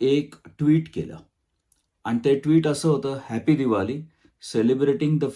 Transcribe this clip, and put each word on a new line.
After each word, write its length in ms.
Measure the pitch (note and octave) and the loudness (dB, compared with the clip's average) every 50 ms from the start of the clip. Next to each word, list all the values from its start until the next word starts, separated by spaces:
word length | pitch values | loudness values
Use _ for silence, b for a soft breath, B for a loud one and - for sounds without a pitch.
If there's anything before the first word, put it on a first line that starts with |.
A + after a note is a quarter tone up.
एक 340 | A#2+ C3+ C#3 D3 D3 D3 - - - - - - | 0 0 2 0 -2 -4 -10 -20 -20 -14 -8 -2
ट्वीट 360 | D3+ D3+ D#3 E3 D#3+ - - | 2 2 2 2 0 -2 -8
केलं 220 | E2 - - D#2+ E2 - _ _ _ _ _ _ _ _ _ _ _ _ _ _ _ - | -10 -10 -10 -12 -18 -20 _ _ _ _ _ _ _ _ _ _ _ _ _ _ _ -6
आणि 140 | A2 A#2+ A#2 - | -4 -4 0 2
ते 140 | C3+ C#3 C3+ | 2 0 2
ट्वीट 280 | - D3+ D#3+ D#3+ D#3 | 2 2 2 2 2
असं 220 | D3+ C#3+ - - D#3+ | 0 -2 0 0 0
होतं, 300 | D3 B2 C#3 C#3 C3+ - - | 0 0 -2 -6 -8 -8 -10
"हॅपी 320 | - A2+ A2+ - - D3+ | -8 -8 -2 0 0 2
दिवाळी, 460 | C3+ C3+ A#2+ G#2+ G2 F#2+ G#2+ C#3 D#3 D#3+ - b b b b b b - - - | 2 2 0 0 0 0 -2 -6 -8 -10 -16 b b b b b b -12 -4 -2
celebrating 560 | A2+ A2 A#2+ C3 C3 C#3+ C#3 C3+ - D#3 D3 | 0 2 2 2 2 2 0 0 2 0 0
the 160 | D#3 C#3+ C#3+ B2+ - | 0 0 -2 -2 -4